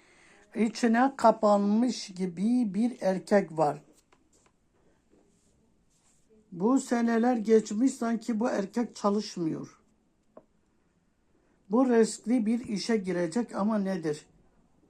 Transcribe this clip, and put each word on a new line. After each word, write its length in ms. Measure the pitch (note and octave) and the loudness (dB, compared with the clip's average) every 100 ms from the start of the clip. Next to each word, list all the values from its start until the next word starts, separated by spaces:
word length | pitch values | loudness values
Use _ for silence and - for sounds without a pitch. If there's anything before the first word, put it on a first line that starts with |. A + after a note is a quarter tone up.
| _ _ - - _ A3+ | _ _ -20 -20 _ -2
İçine 580 | A3 - A#3+ A3+ C4+ C4+ | -2 0 2 4 2 4
kapanmış 880 | A3+ A3 G#3 G3+ G3+ G#3+ B3 - - | 2 4 4 4 4 2 0 -4 -10
gibi 680 | F3+ F#3 E3+ G#3+ B3 A3 | -8 -6 -2 0 0 0
bir 240 | F#3+ A#3+ B3 | 0 -2 -2
erkek 560 | F#3+ F#3 - G3+ E3 D#3+ | -2 -2 2 2 2 0
var. 240 | D3 D3+ - _ _ _ _ _ _ _ _ _ _ _ _ _ _ _ _ _ _ _ _ _ _ _ _ _ _ | 0 -2 -12 _ _ _ _ _ _ _ _ _ _ _ _ _ _ _ _ _ _ _ _ _ _ _ _ _ _
Bu 280 | E3+ G#3 C4+ | -2 2 2
seneler 580 | - A#3+ A#3 A#3 A#3+ A#3+ | 0 0 2 2 2 0
geçmiş, 560 | G#3+ A3 G#3+ G#3+ C4 | 4 4 4 0 0
sanki 460 | - A#3 A3+ - A3 | 0 -4 -4 -4 -2
bu 100 | B3 | -2
erkek 460 | - F#3+ A#3 A3+ - | -2 -4 -4 -4 -2
çalışmıyor. 840 | G3+ G#3 G#3 - D#3+ D3 - - _ _ _ _ _ - _ _ _ _ _ _ _ _ _ _ _ _ - | -2 0 -4 -6 -6 -6 -10 -20 _ _ _ _ _ -20 _ _ _ _ _ _ _ _ _ _ _ _ -2
Bu 200 | A3 B3+ | 0 4
riskli 560 | A3+ G#3+ - G#3+ B3 G#3+ | 4 2 -2 -2 -2 0
bir 140 | A#3 | -2
işe 380 | - F#3+ - A3+ | -4 -6 -2 -2
girecek 580 | F#3 F3 F3 A#3+ A3+ A3+ | -2 -4 -2 -4 -4 -4
ama 220 | G3+ G#3+ | -2 -2
nedir? 480 | F#3+ F#3+ D#3+ D3 - _ _ _ _ _ | -2 -4 -4 -6 -10 _ _ _ _ _